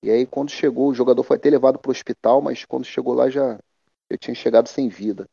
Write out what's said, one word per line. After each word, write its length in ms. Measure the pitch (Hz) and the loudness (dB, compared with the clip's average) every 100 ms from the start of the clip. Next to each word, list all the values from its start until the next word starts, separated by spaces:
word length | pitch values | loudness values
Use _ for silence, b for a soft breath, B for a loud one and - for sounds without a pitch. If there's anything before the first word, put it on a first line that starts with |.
E 80 | 104 | 0
aí, 140 | 113 127 | 0 0
quando 240 | - 143 | -4 -8
chegou, 400 | - 151 120 139 | -2 -2 0 -2
o 40 | |
jogador 300 | 127 127 123 | 0 2 2
foi 140 | 123 - | 2 2
até 120 | 143 | 4
levado 300 | 143 131 135 | 4 4 2
pro 100 | - | -2
hospital, 520 | 127 - - 110 131 | -6 -6 -4 2 2
mas 240 | 143 127 - | 2 -6 -8
quando 180 | 131 | -8
chegou 300 | 127 - 123 | -6 -6 -2
lá 160 | 123 127 | 0 0
já, 280 | 135 135 107 - _ _ _ _ | 0 -4 -4 -14 _ _ _ _
já 60 | - | -12
tinha 160 | - 120 | -10 -6
chegado 320 | - 117 120 | 2 2 2
sem 220 | - 131 | -2 -4
vida 360 | 95 104 95 98 | -4 -8 -6 -10